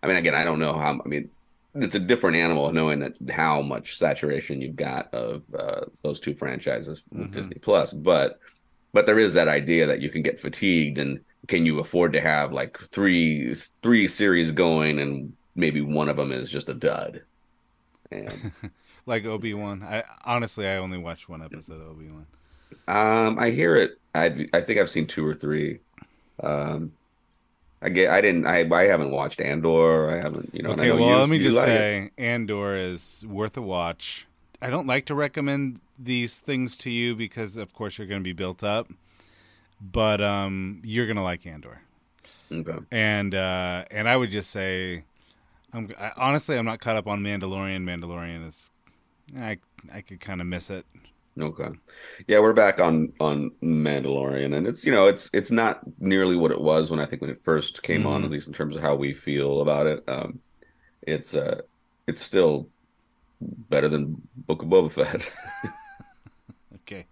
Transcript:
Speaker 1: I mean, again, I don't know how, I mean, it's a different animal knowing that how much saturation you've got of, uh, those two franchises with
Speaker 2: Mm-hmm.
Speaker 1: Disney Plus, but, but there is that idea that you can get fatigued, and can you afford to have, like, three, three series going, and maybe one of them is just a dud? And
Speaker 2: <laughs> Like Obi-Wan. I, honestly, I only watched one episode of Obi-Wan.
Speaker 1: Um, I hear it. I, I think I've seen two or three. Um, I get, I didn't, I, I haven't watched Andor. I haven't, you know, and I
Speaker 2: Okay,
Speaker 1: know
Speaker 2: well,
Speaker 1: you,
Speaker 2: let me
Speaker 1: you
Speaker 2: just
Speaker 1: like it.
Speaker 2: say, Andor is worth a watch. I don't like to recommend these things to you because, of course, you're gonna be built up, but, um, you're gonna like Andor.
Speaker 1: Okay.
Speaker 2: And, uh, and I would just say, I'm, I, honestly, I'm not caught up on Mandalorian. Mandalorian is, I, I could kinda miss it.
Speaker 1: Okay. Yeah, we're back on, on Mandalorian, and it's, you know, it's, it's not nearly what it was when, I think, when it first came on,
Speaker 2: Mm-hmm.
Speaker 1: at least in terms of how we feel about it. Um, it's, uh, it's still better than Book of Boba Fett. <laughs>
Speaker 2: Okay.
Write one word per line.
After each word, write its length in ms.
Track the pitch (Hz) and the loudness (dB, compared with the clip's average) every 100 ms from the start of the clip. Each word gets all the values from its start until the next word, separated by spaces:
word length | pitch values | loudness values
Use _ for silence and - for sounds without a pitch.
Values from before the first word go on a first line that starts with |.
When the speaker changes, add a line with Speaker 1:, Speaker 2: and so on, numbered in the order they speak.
Speaker 1:
I 40 | 78 | 2
mean, 100 | 92 | 2
again, 180 | 82 71 | 2 2
I 80 | |
don't 160 | 85 78 | 0 0
know 140 | 78 76 | 0 0
how, 220 | 76 69 | -2 -2
I 40 | - | -4
mean, 220 | 71 - _ _ _ _ 143 | -6 -8 _ _ _ _ -6
it's 200 | 104 101 | -2 -2
a 40 | |
different 380 | 90 120 95 82 | 0 2 4 2
animal 340 | 82 80 71 | 2 2 2
knowing 280 | 80 78 73 | 2 0 0
that 140 | 69 - 65 | -4 -8 -8
how 300 | 71 80 76 | -2 0 0
much 360 | 71 60 - - | -2 -6 -10 -2
saturation 640 | 80 69 73 69 - 69 | -2 0 -2 -4 -4 -8
you've 140 | 65 65 | -8 -6
got 380 | 71 65 - | -6 -6 -8
of, 300 | 58 58 62 - - | -8 -6 -8 -10 -8
uh, 240 | - - - _ | -6 -6 -8 _
those 160 | 73 71 | -8 -6
two 160 | - 71 | -8 -6
franchises 680 | 69 64 - 60 - 78 _ | -6 -6 -4 -4 -6 -14 _
with 100 | - 101 | -12 -10
Speaker 2:
Mm-hmm. 20 | |
Speaker 1:
Disney 260 | 101 95 - | -8 -10 -8
Plus, 340 | - 98 69 | 2 4 4
but, 460 | 76 78 82 67 - - _ _ _ _ | -2 4 4 4 -2 -20 _ _ _ _
but 120 | 104 104 | 4 6
there 140 | 107 | 6
is 140 | 107 | 6
that 140 | 82 80 | 6 4
idea 380 | 73 71 82 76 | 2 4 4 4
that 140 | 69 | 2
you 80 | 71 | -2
can 120 | 80 | -2
get 180 | 78 - | -2 -2
fatigued, 580 | - - 101 85 76 69 | -6 -2 2 2 2 -2
and 200 | 69 69 _ _ - | -4 -6 _ _ -2
can 180 | 92 82 | 2 2
you 140 | 76 | 0
afford 340 | 80 87 87 | -2 2 4
to 80 | 76 | 4
have, 300 | 78 76 71 | 2 0 0
like, 260 | 69 65 - | -4 -6 -10
three, 760 | - - 98 90 80 76 62 - - _ | -14 0 2 4 2 0 -4 -6 -10 _
three 260 | 117 117 98 | 4 4 4
series 440 | - 101 90 82 | 2 2 4 2
going, 480 | 78 85 80 78 73 | 2 4 4 2 0
and 340 | 71 69 65 - _ - | -2 -6 -10 -16 _ -2
maybe 260 | 82 76 | 0 0
one 280 | 73 76 76 | -2 0 0
of 80 | 71 | -2
them 140 | 69 | -2
is 180 | 64 65 | -4 -6
just 180 | 71 - | -8 -8
a 40 | |
dud? 480 | 62 - - - - _ _ _ _ _ _ _ _ _ | -4 -2 -2 -8 -12 _ _ _ _ _ _ _ _ _
And 400 | - - 101 107 - | -14 -12 -12 -12 -12
Speaker 2:
<laughs> 40 | 104 _ _ _ - | -18 _ _ _ -6
Like 180 | 113 107 | -6 -4
Obi-Wan. 560 | 110 113 104 104 101 | -8 -6 -6 -8 -10
I, 220 | 95 107 113 - | -8 -8 -8 -14
honestly, 440 | - 120 117 - 98 | -4 -2 -2 -6 -4
I 100 | 95 | -4
only 220 | 92 90 | -6 -8
watched 280 | 85 82 - | -10 -12 -14
one 140 | 82 | -16
episode 400 | 80 - 78 80 | -16 -18 -18 -18
of 60 | 80 | -18
Obi-Wan. 400 | 78 78 78 76 _ _ _ _ - - | -18 -20 -20 -20 _ _ _ _ -18 -2
Speaker 1:
Um, 520 | 101 107 110 110 110 | 2 4 6 4 4
I 100 | 117 | 2
hear 260 | 113 85 80 | 4 6 6
it. 180 | - - _ | 4 0 _
I, 320 | 80 85 73 76 | 2 2 2 0
I 80 | 85 | 0
think 180 | - 107 | 2 2
I've 120 | 101 | 2
seen 160 | - 78 | 2 -4
two 180 | - 78 | -2 -2
or 80 | |
three. 460 | 76 73 76 76 - _ - - _ _ _ | -2 -2 -2 -2 -6 _ -20 -20 _ _ _
Um, 480 | - 73 73 78 160 _ _ _ _ _ _ _ _ _ | -4 -2 -2 -4 -8 _ _ _ _ _ _ _ _ _
I 80 | - | -2
get, 220 | 90 92 | 4 6
I 100 | 92 | 6
didn't, 240 | 104 87 76 | 6 4 2
I, 240 | 87 82 | 2 4
I 140 | 85 98 | 6 6
haven't 240 | 87 73 | 4 2
watched 300 | 69 69 - | -2 -4 -4
Andor. 680 | 71 73 82 80 82 80 78 | -4 0 2 6 6 6 2
I 60 | 82 | -2
haven't, 340 | 78 78 - | -4 -6 -10
you 80 | - | -8
know, 100 | - | -4
and 100 | - | 0
I 40 | 120 | 2
Speaker 2:
Okay, 80 | |
Speaker 1:
know 80 | - | 4
Speaker 2:
well, 80 | 117 | 6
Speaker 1:
you, 60 | 127 | 6
Speaker 2:
let 120 | 139 | 6
me 80 | 160 | 4
Speaker 1:
you 60 | |
Speaker 2:
just 140 | 139 120 | 4 4
Speaker 1:
like 100 | 127 | 4
it. 20 | |
Speaker 2:
say, 400 | 113 104 104 98 - | 4 2 -2 -6 -6
Andor 600 | 120 120 110 104 101 98 | -4 -2 -2 -4 -2 -4
is 480 | 92 90 - - 110 | -4 -8 -12 -20 -12
worth 300 | 98 107 120 | -6 -6 -6
a 40 | |
watch. 680 | 110 92 85 85 - - - _ _ _ | -6 -4 -4 -6 -12 -14 -16 _ _ _
I 80 | 127 | -6
don't 160 | 151 139 | -6 -2
like 200 | 131 - | -2 -2
to 80 | 147 | -4
recommend 640 | 147 - 139 139 139 120 _ _ | -4 -2 -2 -2 -4 -6 _ _
these 400 | 123 127 120 - | -6 -4 -4 -8
things 400 | - 135 127 - | -6 -4 -4 -6
to 140 | - | -6
you 240 | 120 120 113 | -2 -2 -4
because, 420 | 110 - 107 107 | -8 -8 -10 -10
of 160 | 101 | -14
course, 240 | _ 107 - | _ -10 -10
you're 100 | 101 | -10
gonna 140 | 98 | -8
be 120 | 92 | -6
built 300 | 87 92 90 | -6 -8 -6
up, 240 | 104 107 120 - _ _ _ _ _ _ _ _ | -2 -2 -4 -14 _ _ _ _ _ _ _ _
but, 400 | 98 104 107 104 | -8 0 2 2
um, 580 | 101 101 98 95 95 98 107 | 2 0 -2 -4 -6 -10 -6
you're 220 | 110 117 | -2 -2
gonna 160 | 107 | -2
like 240 | 92 87 87 | -4 -6 -10
Andor. 340 | 78 65 57 _ _ _ _ _ _ _ | -18 -20 -20 _ _ _ _ _ _ _
Speaker 1:
Okay. 260 | 82 80 80 - | -10 -8 -10 -6
Speaker 2:
And, 420 | 117 107 104 101 | -2 0 0 -2
uh, 520 | 95 95 92 90 90 - | -2 -2 -2 -4 -6 -8
and 180 | 107 110 | -4 0
I 80 | 127 | 2
would 140 | 120 | 2
just 220 | 104 92 | -4 -6
say, 520 | 104 95 92 92 87 - _ _ _ _ _ _ | -6 -4 -4 -6 -8 -14 _ _ _ _ _ _
I'm, 180 | 117 107 113 | -12 -12 -10
I, 120 | 104 - | -12 -2
honestly, 380 | 131 143 - 135 | 0 0 0 -2
I'm 80 | 113 | -2
not 140 | 113 | -4
caught 180 | - 110 | -2 -4
up 100 | 104 | -2
on 140 | 101 | -4
Mandalorian. 600 | 101 101 92 95 98 95 | -4 -4 -6 -6 -6 -6
Mandalorian 640 | 90 87 87 87 85 85 82 | -6 -8 -8 -10 -10 -12 -14
is, 220 | - - _ _ _ _ _ _ 139 | -18 -20 _ _ _ _ _ _ -12
I, 220 | 113 104 _ - - | -10 -10 _ -20 -20
I 80 | 104 | -18
could 180 | - 92 | -18 -18
kinda 240 | - 92 | -12 -8
miss 280 | 87 90 - | -6 -8 -8
it. 140 | 95 - _ _ _ _ - | -14 -14 _ _ _ _ -8
Speaker 1:
Okay. 300 | 78 78 76 - _ - - - - | -8 -6 -10 -10 _ -20 -20 -20 4
Yeah, 120 | 104 | 6
we're 120 | 107 | 8
back 300 | 107 104 95 | 8 6 6
on, 320 | 90 80 78 - | 4 4 2 0
on 300 | 78 73 73 - | 0 0 -4 -4
Mandalorian, 880 | 82 80 76 71 67 69 69 69 69 | 0 0 2 0 -2 -2 -2 -2 -2
and 140 | 71 92 | -2 -2
it's, 180 | - - | -2 2
you 60 | |
know, 160 | 120 98 | 6 8
it's, 220 | 101 - | 6 0
it's 180 | - - | -2 2
not 300 | 117 110 - - - | 2 2 0 -10 -6
nearly 380 | 95 95 95 90 | 0 2 4 4
what 160 | 80 | 2
it 80 | - | 2
was 320 | 76 78 78 | 4 4 2
when, 80 | 80 | -2
I 60 | 73 | -4
think, 160 | 67 | -6
when 100 | 71 | -8
it 100 | 67 | -6
first 400 | - 78 71 - | 0 0 0 -10
came 220 | - 80 76 | -2 0 2
on, 120 | 73 | 0
Speaker 2:
Mm-hmm. 80 | 76 | -2
Speaker 1:
at 60 | |
least 160 | 76 76 | -4 -8
in 60 | |
terms 220 | 76 76 76 | -6 -6 -2
of 60 | |
how 140 | 78 71 | 0 0
we 180 | 71 | 0
feel 480 | 71 - 71 69 71 | -4 -4 -2 0 2
about 260 | 73 71 76 | 2 2 2
it. 160 | 76 - | 0 -4
Um, 300 | 67 - - _ _ _ _ _ _ | -6 -8 -10 _ _ _ _ _ _
it's, 300 | - 78 - | -6 -6 -4
uh, 280 | 76 69 - - _ _ _ - | -4 -2 -4 -6 _ _ _ -8
it's 160 | - | -8
still 460 | - 98 85 73 - _ _ _ _ _ _ _ | -2 4 4 2 -6 _ _ _ _ _ _ _
better 480 | - - - 73 73 | -14 -12 -2 0 2
than 340 | 76 71 80 - 127 | 0 -2 -6 -12 -20
Book 260 | - 78 | -6 -6
of 60 | 82 | 4
Boba 240 | 95 80 | 4 4
Fett. 400 | - 71 - - - 762 807 | 0 -2 -2 -8 -14 -16 -12
<laughs> 80 | 807 831 855 784 807 740 - _ _ - _ - | -12 -14 -20 -20 -20 _ -20 _ _ -20 _ -20
Speaker 2:
Okay. 220 | - 98 87 | -18 -18 -18